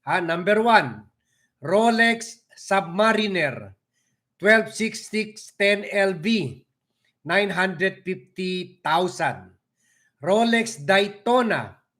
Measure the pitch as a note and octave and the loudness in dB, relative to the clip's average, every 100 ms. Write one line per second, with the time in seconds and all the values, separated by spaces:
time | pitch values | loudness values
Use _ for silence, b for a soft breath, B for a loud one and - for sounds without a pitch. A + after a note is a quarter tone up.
0 | - F3 E3+ E3+ F#3 G#3 A#3 G#3+ C3+ G#2+ | -4 -2 -2 -2 0 2 6 4 4 -6
1 | - _ _ _ _ _ C#3+ G3 A#3 A3+ | -18 _ _ _ _ _ 0 2 4 4
2 | A#3 A3+ - - _ - - G3 E3 F3+ | 2 0 -6 -18 _ -14 -2 -2 0 0
3 | A3 G#3+ G#3+ F#3 C#3+ A2 G2+ - _ _ | 2 2 0 -2 -2 -4 -14 -20 _ _
4 | _ _ _ _ F#3+ A3 - - A3 - | _ _ _ _ 4 4 2 -4 -6 -6
5 | - G#3+ G#3+ - - - G3+ G3+ G#3 G3+ | -8 -6 -6 -10 -14 -2 0 0 -2 0
6 | G3 F#3 F#3 A3 C3+ - _ _ _ _ | 0 0 -2 -2 -2 -10 _ _ _ _
7 | _ _ D#3 F#3 G3+ F3+ F#3+ D#3+ F#3+ F#3+ | _ _ -2 0 0 0 -2 0 -4 -4
8 | F#3 D#3+ - - F#3 F#3 F3+ - D3+ E3 | -8 -8 -10 -8 -6 -6 -8 -8 -2 0
9 | F3+ F3 D3+ G2 F#2 _ _ _ _ _ | 0 -2 -4 -4 -12 _ _ _ _ _
10 | _ _ D3+ G#3 A#3 A3+ A3+ D3 C#3+ G3 | _ _ 0 2 2 2 0 -4 0 2
11 | G3+ G3+ A#3 B3+ A#3 D3+ G#2 - _ | 2 -2 0 2 2 -2 -6 -14 _